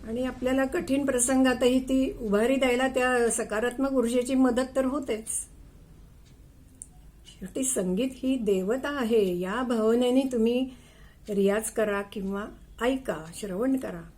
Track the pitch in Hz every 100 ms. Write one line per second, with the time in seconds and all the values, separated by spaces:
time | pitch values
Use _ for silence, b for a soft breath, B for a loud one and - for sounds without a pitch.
0 | 214 233 254 254 254 262 269 349 330 277
1 | 277 254 247 262 262 247 254 262 262 262
2 | 262 - 226 202 233 269 262 247 262 262
3 | 254 247 233 233 220 208 240 240 269 269
4 | 233 247 247 262 254 240 254 262 262 285
5 | - 220 220 - - - - - - -
6 | - - - - - - - - - -
7 | - - - - 185 - 262 - 180 185
8 | 262 262 262 269 214 190 190 262 277 285
9 | 226 226 190 175 185 220 247 233 220 240
10 | 247 262 269 247 226 247 262 B B B
11 | B B - 202 196 202 220 - 214 202
12 | 202 214 190 196 214 - - - 233 269
13 | 240 160 160 - 208 185 262 262 214 175
14 | 170